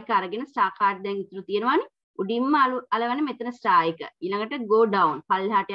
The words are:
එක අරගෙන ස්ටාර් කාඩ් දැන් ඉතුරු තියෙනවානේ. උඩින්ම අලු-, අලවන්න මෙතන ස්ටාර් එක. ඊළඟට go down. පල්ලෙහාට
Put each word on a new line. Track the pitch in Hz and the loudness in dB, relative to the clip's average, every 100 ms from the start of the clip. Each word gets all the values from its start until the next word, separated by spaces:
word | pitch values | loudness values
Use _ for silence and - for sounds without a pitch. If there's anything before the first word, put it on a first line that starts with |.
එක | 220 202 | 0 0
අරගෙන | 185 208 285 | 0 -6 -6
ස්ටාර් | 247 190 - | -2 -2 2
කාඩ් | 202 190 | 0 0
දැන් | 202 202 190 | -4 -6 -6
ඉතුරු | 190 185 | -10 -4
තියෙනවානේ. | 202 240 320 554 _ _ - | -2 2 0 0 _ _ -8
උඩින්ම | 196 233 269 294 | -4 -2 2 2
අලු-, | 254 254 - 220 | 2 0 -4 -2
අලවන්න | 233 269 294 | -2 -2 -4
මෙතන | - 240 240 | -6 -10 -4
ස්ටාර් | 214 180 165 | 2 4 2
එක. | 165 147 - | -2 -8 -10
ඊළඟට | 175 202 220 277 214 | -6 -4 -4 -6 2
go | 220 226 | 4 4
down. | 196 165 156 - | 4 2 0 -2
පල්ලෙහාට | 190 196 202 196 | -2 0 0 -2